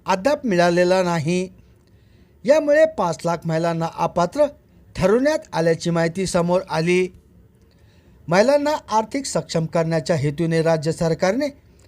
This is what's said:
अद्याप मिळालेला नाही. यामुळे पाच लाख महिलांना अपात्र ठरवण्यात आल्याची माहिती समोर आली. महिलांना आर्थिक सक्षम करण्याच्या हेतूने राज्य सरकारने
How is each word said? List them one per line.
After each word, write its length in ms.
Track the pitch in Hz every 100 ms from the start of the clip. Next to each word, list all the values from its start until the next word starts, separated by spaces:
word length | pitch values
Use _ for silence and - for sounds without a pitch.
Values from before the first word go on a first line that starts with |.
| -
अद्याप 400 | 190 220 294 247
मिळालेला 560 | 175 175 175 180 185
नाही. 460 | 180 170 147 180 185 - _ _ _ _ _ _ _ _
यामुळे 400 | 208 302 294 294
पाच 340 | 320 311 175 160
लाख 120 | 170 170
महिलांना 420 | 165 160 170 165 165 -
अपात्र 500 | 165 180 175 277 294 - _ _ - -
ठरवण्यात 420 | 185 226 277 311 -
आल्याची 380 | 160 165 165 175
माहिती 360 | 170 165 170 185
समोर 340 | 180 170 180 -
आली. 380 | 156 165 180 185 - _ - _ _ _ _ _ _ _ - -
महिलांना 420 | 180 233 294 285 302 -
आर्थिक 360 | 214 220 285 269
सक्षम 400 | 170 156 170 160
करण्याच्या 500 | 170 160 160 156 165
हेतूने 460 | 147 147 165 165
राज्य 300 | 160 160 151
सरकारने 540 | 160 165 160 185 226 285 - _ _